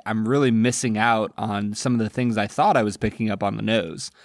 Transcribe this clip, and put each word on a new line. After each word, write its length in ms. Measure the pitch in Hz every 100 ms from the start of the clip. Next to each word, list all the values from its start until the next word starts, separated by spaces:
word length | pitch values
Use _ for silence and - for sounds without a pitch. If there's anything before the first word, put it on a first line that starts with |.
| -
I'm 240 | 110 110
really 220 | 139 135
missing 460 | 113 117 120 127 107
out 360 | 117 113 104 -
on 360 | 110 101 104
some 200 | 104 131
of 60 | 120
the 100 | 107
things 280 | - 123 110
I 100 | 104
thought 300 | - 180 156
I 60 |
was 140 | 107 98
picking 340 | 107 - 110
up 100 | 98
on 140 | 101 107
the 80 |
nose. 480 | 104 113 82 78 - -